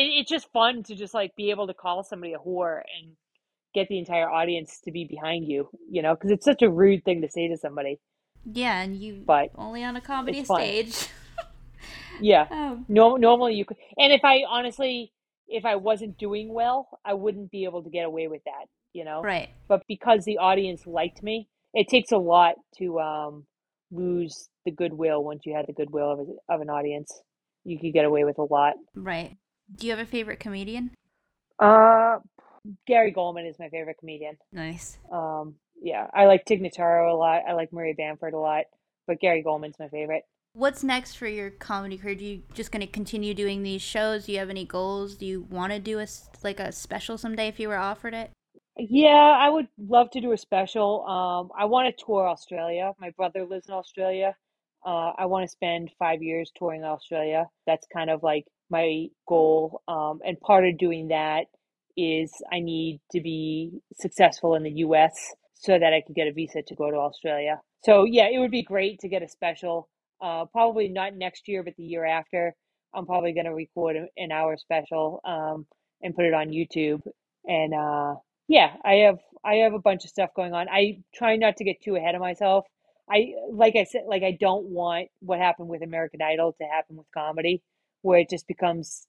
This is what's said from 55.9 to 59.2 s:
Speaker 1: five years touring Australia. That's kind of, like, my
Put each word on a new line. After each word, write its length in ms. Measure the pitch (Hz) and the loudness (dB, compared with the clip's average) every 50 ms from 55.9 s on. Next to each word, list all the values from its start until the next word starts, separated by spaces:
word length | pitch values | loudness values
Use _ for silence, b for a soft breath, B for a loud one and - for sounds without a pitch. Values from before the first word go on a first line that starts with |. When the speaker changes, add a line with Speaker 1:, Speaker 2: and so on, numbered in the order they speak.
| _ - | _ -4
Speaker 1:
five 240 | 175 165 160 156 160 | -2 -2 -2 -2 -4
years 280 | 160 160 165 165 - - | -4 -4 -6 -6 -8 -8
touring 280 | - 180 170 160 160 160 | -6 -6 -6 -6 -6 -6
Australia. 640 | 156 156 151 - - 170 160 156 156 156 160 170 165 _ _ - - | -6 -8 -8 -8 -6 -4 -4 -2 0 0 0 -2 -2 _ _ -2 -2
That's 180 | 160 160 _ - | -2 -2 _ -6
kind 220 | - 170 165 160 | -8 -4 -2 -2
of, 140 | 160 151 160 | -2 0 0
like, 220 | 160 151 151 147 _ _ _ _ - | 0 0 -2 -4 _ _ _ _ -4
my 380 | 175 165 170 165 156 160 165 - _ _ | -2 0 0 0 -2 -4 -6 -8 _ _